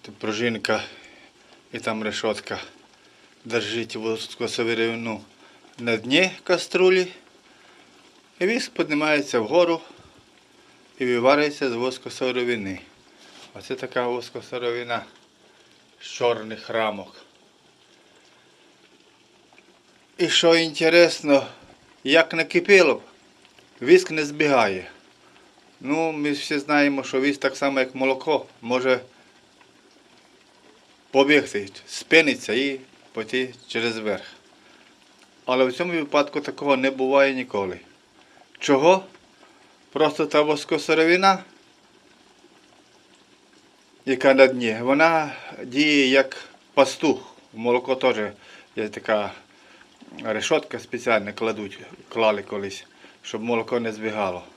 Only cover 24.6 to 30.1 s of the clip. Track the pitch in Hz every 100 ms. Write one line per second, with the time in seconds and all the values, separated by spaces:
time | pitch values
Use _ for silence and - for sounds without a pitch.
24.6 | 107 92 87 - _ _ _ _ _ _
25.6 | _ _ 135 156 160 151 147 143 - 151
26.6 | 143 147 143 139 131 131 143 139 139 -
27.6 | 139 135 131 135 131 135 160 147 - -
28.6 | 117 127 131 127 127 _ _ _ _ _
29.6 | _ _ _ _ _